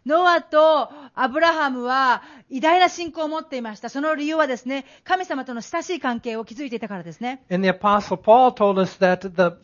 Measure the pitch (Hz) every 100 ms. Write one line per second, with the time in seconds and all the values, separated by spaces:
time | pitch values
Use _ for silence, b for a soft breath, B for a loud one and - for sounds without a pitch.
0 | 247 320 359 339 - 302 311 302 233 B
1 | 277 - 254 285 330 320 285 254 240 262
2 | 262 226 B B - 262 311 359 359 349
3 | 339 330 302 311 320 262 226 214 240 269
4 | 311 302 294 320 294 247 247 269 - b
5 | - 370 370 285 262 233 - 339 330 339
6 | 269 233 240 226 220 208 202 226 220 196
7 | 165 156 240 262 - 180 190 185 202 202
8 | 202 180 - 233 254 240 202 190 185 -
9 | 185 180 196 180 175 175